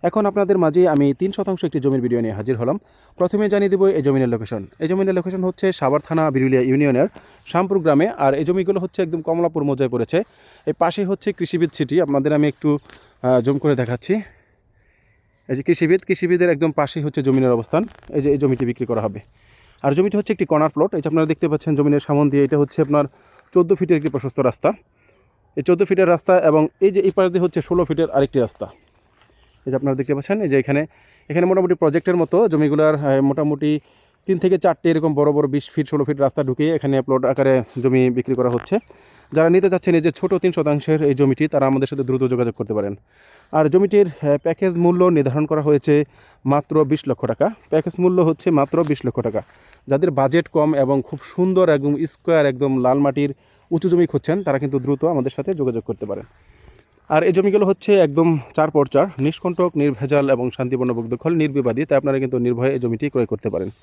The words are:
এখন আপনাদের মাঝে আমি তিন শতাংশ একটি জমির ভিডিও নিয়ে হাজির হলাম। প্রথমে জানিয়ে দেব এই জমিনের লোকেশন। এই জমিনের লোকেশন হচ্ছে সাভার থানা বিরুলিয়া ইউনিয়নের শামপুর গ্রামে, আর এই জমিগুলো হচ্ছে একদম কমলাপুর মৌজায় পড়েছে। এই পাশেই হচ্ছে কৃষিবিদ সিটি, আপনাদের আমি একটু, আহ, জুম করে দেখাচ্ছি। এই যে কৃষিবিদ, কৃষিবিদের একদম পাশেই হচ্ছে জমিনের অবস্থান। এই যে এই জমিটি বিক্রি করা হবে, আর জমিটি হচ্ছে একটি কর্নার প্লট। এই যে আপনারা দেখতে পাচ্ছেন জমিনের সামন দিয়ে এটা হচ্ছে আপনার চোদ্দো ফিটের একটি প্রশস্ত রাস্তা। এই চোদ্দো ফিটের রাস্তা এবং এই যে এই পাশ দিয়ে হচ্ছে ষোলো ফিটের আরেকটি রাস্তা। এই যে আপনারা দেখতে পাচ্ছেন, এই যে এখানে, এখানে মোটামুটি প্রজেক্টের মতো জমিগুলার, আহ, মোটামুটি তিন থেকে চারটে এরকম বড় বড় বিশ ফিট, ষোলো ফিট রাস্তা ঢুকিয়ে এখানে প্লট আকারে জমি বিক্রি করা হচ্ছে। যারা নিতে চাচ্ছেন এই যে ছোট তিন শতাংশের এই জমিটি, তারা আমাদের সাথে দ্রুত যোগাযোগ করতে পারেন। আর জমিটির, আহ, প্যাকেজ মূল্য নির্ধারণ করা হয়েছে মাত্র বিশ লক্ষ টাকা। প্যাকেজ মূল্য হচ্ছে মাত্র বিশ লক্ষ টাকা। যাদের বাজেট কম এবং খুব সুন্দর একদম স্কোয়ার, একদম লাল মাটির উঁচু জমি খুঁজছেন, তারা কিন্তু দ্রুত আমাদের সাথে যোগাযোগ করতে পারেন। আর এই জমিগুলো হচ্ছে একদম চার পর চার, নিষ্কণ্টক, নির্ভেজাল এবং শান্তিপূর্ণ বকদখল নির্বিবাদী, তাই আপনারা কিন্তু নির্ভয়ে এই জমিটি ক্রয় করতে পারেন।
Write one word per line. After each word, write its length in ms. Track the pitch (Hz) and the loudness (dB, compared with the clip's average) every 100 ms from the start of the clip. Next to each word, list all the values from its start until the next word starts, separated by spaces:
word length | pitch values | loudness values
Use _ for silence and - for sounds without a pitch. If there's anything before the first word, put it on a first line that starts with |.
| 170 | -2
এখন 160 | 214 202 | 0 0
আপনাদের 260 | 196 190 190 | 0 0 2
মাঝে 180 | 165 160 180 | 2 4 4
আমি 140 | 147 143 139 | 4 2 0
তিন 100 | 190 196 | -4 -4
শতাংশ 240 | 190 185 160 | -4 -4 -4
একটি 100 | 151 135 | -2 -2
জমির 160 | 135 123 | 0 0
ভিডিও 140 | 120 | -2
নিয়ে 120 | 113 104 | -2 -6
হাজির 160 | 107 120 | -4 -4
হলাম। 160 | 120 190 _ _ _ _ | -2 -4 _ _ _ _
প্রথমে 260 | 180 208 208 | -2 0 0
জানিয়ে 180 | 202 202 | 0 0
দেব 100 | 190 196 165 | 2 2 2
এই 40 | 139 | 0
জমিনের 220 | 135 127 | 2 0
লোকেশন। 280 | 117 107 110 95 _ | -2 -6 -10 -10 _
এই 40 | 160 | -4
জমিনের 240 | 185 190 190 | -2 0 -2
লোকেশন 220 | 185 190 185 | -4 -4 -6
হচ্ছে 180 | - 196 180 | -2 -4 0
সাভার 220 | 135 147 - | 0 -2 -2
থানা 160 | 160 156 131 | -2 0 0
বিরুলিয়া 280 | 131 131 123 | 2 2 2
ইউনিয়নের 380 | 135 147 127 180 - - - - | 2 2 2 0 -2 -20 -20 -6
শামপুর 260 | 170 190 196 | -4 0 0
গ্রামে, 240 | 160 143 190 - 139 | 2 2 2 2 0
আর 60 | 139 | 0
এই 60 | 156 | -2
জমিগুলো 320 | 180 185 190 | -2 0 -2
হচ্ছে 160 | 185 - 175 | -4 -4 -4
একদম 160 | 165 156 | -4 -4
কমলাপুর 340 | 165 170 160 143 | -2 -2 -2 -2
মৌজায় 240 | 131 131 | -2 -2
পড়েছে। 240 | 120 113 165 220 _ _ - - | -2 -2 -2 -4 _ _ -12 -8
এই 60 | 151 | -2
পাশেই 240 | 247 254 190 | -2 -2 -4
হচ্ছে 180 | 196 - - | -4 -4 -6
কৃষিবিদ 320 | 165 175 165 - | -4 -2 -2 -2
সিটি, 180 | 139 156 151 | -2 0 0
আপনাদের 260 | 139 139 147 | 0 0 0
আমি 100 | 147 | 0
একটু, 160 | - 151 147 | -2 -2 -2
আহ, 640 | _ - _ _ 123 127 120 | _ -20 _ _ 0 2 2
জুম 120 | 139 | -2
করে 100 | 151 135 | 0 -2
দেখাচ্ছি। 320 | 120 120 - 208 202 _ _ _ _ _ _ _ _ _ _ _ - | -2 -6 -4 -4 -4 _ _ _ _ _ _ _ _ _ _ _ -8
এই 60 | 135 | -6
যে 40 | 139 | -2
কৃষিবিদ, 320 | 175 160 190 - | 0 2 0 0
কৃষিবিদের 420 | 180 175 175 180 151 | -4 0 0 2 2
একদম 160 | 160 147 | 0 -2
পাশেই 220 | 143 - 147 | -4 -4 -6
হচ্ছে 160 | 147 135 | -2 0
জমিনের 240 | 131 131 120 | 2 2 0
অবস্থান। 240 | 110 156 226 - - 151 | 0 -4 -4 -10 -8 -4
এই 40 | |
যে 60 | 139 | 0
এই 40 | 143 | 0
জমিটি 220 | 139 127 123 | 0 0 -2
বিক্রি 180 | 117 120 | -4 -4
করা 120 | 113 107 | -2 -4
হবে, 140 | 98 - _ _ _ _ _ 139 | -8 -16 _ _ _ _ _ -2
আর 60 | 143 | 0
জমিটি 180 | 196 202 | 0 -2
হচ্ছে 120 | 202 214 | -4 -4
একটি 100 | 175 | 0
কর্নার 200 | 151 156 151 | 0 0 0
প্লট। 160 | 143 165 | -2 -2
এই 40 | |
যে 40 | 151 | -2
আপনারা 140 | 160 156 | 0 0
দেখতে 140 | 160 165 | 0 -2
পাচ্ছেন 200 | 151 - 143 | -2 -2 0
জমিনের 260 | 147 147 - | 2 0 0
সামন 180 | 147 147 | 0 2
দিয়ে 120 | 139 139 | 2 2
এটা 100 | 147 | 2
হচ্ছে 160 | 143 - 147 | -2 -2 0
আপনার 200 | 147 143 _ _ _ _ | 0 -2 _ _ _ _
চোদ্দো 200 | 180 175 190 | 0 2 0
ফিটের 160 | 175 170 | 0 0
একটি 100 | 147 | 0
প্রশস্ত 240 | 135 135 - 127 | -4 -6 -2 -2
রাস্তা। 200 | - 151 214 _ _ _ _ _ _ _ - | 0 -4 -4 _ _ _ _ _ _ _ -8
এই 60 | 139 | 0
চোদ্দো 160 | 175 190 | 2 2
ফিটের 180 | 196 180 | 2 2
রাস্তা 200 | 170 - 185 156 | 2 2 4 4
এবং 120 | 156 156 _ 190 | 2 2 _ 0
এই 60 | 196 | 2
যে 40 | 190 | 0
এই 40 | 190 | 2
পাশ 100 | 185 | 0
দিয়ে 100 | 175 175 | 0 -2
হচ্ছে 140 | - - | -2 -2
ষোলো 160 | 175 170 | -2 0
ফিটের 200 | 156 160 139 | -2 0 0
আরেকটি 220 | 139 135 113 | 0 0 -2
রাস্তা। 220 | - 98 - _ _ _ _ _ _ _ _ - | -6 -14 -14 _ _ _ _ _ _ _ _ -6
এই 40 | |
যে 40 | 131 | -4
আপনারা 160 | 139 135 | -2 -4
দেখতে 140 | 135 139 | -2 -4
পাচ্ছেন, 200 | 143 202 185 | -4 -4 0
এই 40 | |
যে 60 | 135 | 0
এখানে, 200 | 131 143 156 _ _ _ _ | 0 -2 -2 _ _ _ _
এখানে 160 | 151 175 | -2 2
মোটামুটি 240 | 190 180 175 | 2 2 2
প্রজেক্টের 360 | 160 156 185 175 | 2 0 0 0
মতো 160 | 160 170 226 | 2 2 2
জমিগুলার, 420 | 156 151 151 156 151 | 2 2 2 2 2
আহ, 80 | 143 135 139 | 0 2 2
মোটামুটি 420 | 143 151 143 151 151 _ _ _ _ - | 0 -2 0 -2 -2 _ _ _ _ -4
তিন 100 | 185 | 0
থেকে 120 | 185 180 185 | 2 2 2
চারটে 220 | 160 170 | 0 0
এরকম 180 | 160 160 143 | 2 0 2
বড় 100 | 147 147 | 2 2
বড় 100 | 147 | 0
বিশ 120 | 143 - | -2 -4
ফিট, 120 | - 143 | -6 -2
ষোলো 120 | 147 139 | -2 -2
ফিট 120 | 143 139 | 0 0
রাস্তা 160 | - 135 | 0 -4
ঢুকিয়ে 220 | 127 113 160 | 0 0 0
এখানে 180 | 139 135 127 | 0 -2 0
প্লট 180 | 131 131 | 2 2
আকারে 220 | 135 135 131 117 - | 2 2 2 0 -2
জমি 180 | 127 131 127 123 | 0 4 2 0
বিক্রি 180 | 123 127 | -2 0
করা 100 | 123 120 | 0 -2
হচ্ছে। 200 | - 202 _ - _ _ _ | -2 -4 _ -20 _ _ _
যারা 180 | 143 160 180 | 0 4 4
নিতে 120 | 190 | 4
চাচ্ছেন 200 | 180 - 170 | 0 2 2
এই 40 | 160 | 0
যে 60 | - | -2
ছোট 120 | 185 185 | -2 0
তিন 80 | 185 170 | 0 -2
শতাংশের 420 | 151 147 - 156 147 | -2 -2 0 0 2
এই 60 | 131 | 2
জমিটি, 260 | 139 131 151 | 2 2 0
তারা 120 | 147 135 | 0 2
আমাদের 160 | 135 135 | 0 -2
সাথে 120 | 139 131 | -4 -2
দ্রুত 160 | 127 127 | 0 0
যোগাযোগ 200 | 123 117 - | 0 -2 -4
করতে 140 | 110 104 | -6 -4
পারেন। 160 | 101 101 _ _ _ _ _ 156 | -4 -8 _ _ _ _ _ 0
আর 80 | 156 | 2
জমিটির, 340 | 175 196 208 190 | 2 4 4 2
আহ, 40 | - 147 143 165 | 0 -2 0 0
প্যাকেজ 280 | - 190 170 | -2 -2 0
মূল্য 180 | 175 175 180 165 | 2 4 2 2
নির্ধারণ 280 | 139 135 151 | 0 -2 -2
করা 100 | 156 147 | -2 2
হয়েছে 260 | 147 - 147 147 _ - _ 131 | 2 2 0 0 _ -20 _ -2
মাত্র 200 | 143 - 151 143 | -2 0 -2 0
বিশ 100 | 151 - | -2 -2
লক্ষ 120 | 123 117 | -4 -4
টাকা। 160 | 113 175 226 _ | 0 -2 -2 _
প্যাকেজ 240 | 156 165 - | -2 -2 -2
মূল্য 140 | 180 180 165 | 0 2 0
হচ্ছে 180 | 156 - 156 | 0 0 0
মাত্র 160 | 139 160 156 | 0 -2 -2
বিশ 100 | 143 127 | -2 -4
লক্ষ 100 | 120 117 | -4 -4
টাকা। 140 | 104 - _ - _ - | -6 -8 _ -20 _ -4
যাদের 180 | 139 180 135 | 0 0 0
বাজেট 260 | 135 160 160 160 | 0 0 0 0
কম 140 | 151 151 | 0 2
এবং 140 | 131 139 - | 0 0 -2
খুব 120 | 143 - | -12 -12
সুন্দর 320 | - 185 185 180 147 | -4 0 2 2 2
একদম 180 | 143 143 156 | 0 -2 -4
স্কোয়ার, 320 | - - 165 143 | -6 0 2 2
একদম 200 | 127 139 131 123 | 0 -2 0 2
লাল 120 | 135 143 | 2 2
মাটির 260 | 135 143 135 _ _ _ | 0 -4 -4 _ _ _
উঁচু 160 | 165 190 | -2 0
জমি 140 | 175 170 | 2 2
খুঁজছেন, 260 | 143 - 175 180 | 0 -2 -4 -2
তারা 120 | 135 | -2
কিন্তু 140 | 139 135 127 | -2 -4 -2
দ্রুত 160 | 139 160 | -2 0
আমাদের 200 | 156 131 - | 0 -4 -6
সাথে 140 | 139 185 | -6 -4
যোগাযোগ 240 | 131 117 - | -2 -4 -6
করতে 180 | 107 104 | -10 -8
পারেন। 180 | 98 - _ _ _ - _ _ _ _ | -10 -12 _ _ _ -20 _ _ _ _
আর 120 | 151 170 | 0 2
এই 40 | 180 | 2
জমিগুলো 280 | 196 202 196 | 2 2 2
হচ্ছে 220 | 196 - 202 160 | -2 2 4 4
একদম 220 | 143 165 160 - - | 2 2 0 -2 -2
চার 120 | 156 151 | 0 2
পর 100 | 139 | 2
চার, 120 | 139 185 160 139 | 2 0 -2 -4
নিষ্কণ্টক, 460 | 160 180 175 180 156 | -2 -6 -2 -2 0
নির্ভেজাল 440 | 143 131 139 143 139 127 | -2 -2 -2 0 2 0
এবং 100 | 123 - | -2 -4
শান্তিপূর্ণ 340 | 127 127 123 117 | -4 -2 -2 -2
বকদখল 340 | 113 120 160 170 | -4 -4 -2 0
নির্বিবাদী, 400 | 151 139 123 113 156 | 0 0 -2 -2 0
তাই 100 | 139 | 0
আপনারা 160 | 139 135 | 0 -2
কিন্তু 140 | 131 127 120 | -2 -2 -2
নির্ভয়ে 260 | 120 131 139 | 0 -2 -2
এই 60 | |
জমিটি 220 | 120 113 147 | -4 -4 -4
ক্রয় 160 | 135 117 | -2 -2
করতে 180 | 107 110 | -4 -6
পারেন। 180 | 92 95 - | -6 -8 -10